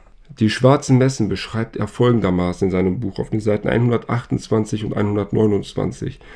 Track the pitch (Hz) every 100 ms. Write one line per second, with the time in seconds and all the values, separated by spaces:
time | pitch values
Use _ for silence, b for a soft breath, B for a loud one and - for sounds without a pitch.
0 | - - - - 107 - 131 143 143 131
1 | 131 135 104 95 - 110 113 - 104 -
2 | 123 120 98 90 90 90 98 92 92 92
3 | 98 - 117 110 107 104 - 117 123 113
4 | - 120 - - - 110 107 107 104 -
5 | 104 104 101 117 110 101 98 - 95 -
6 | 107 - B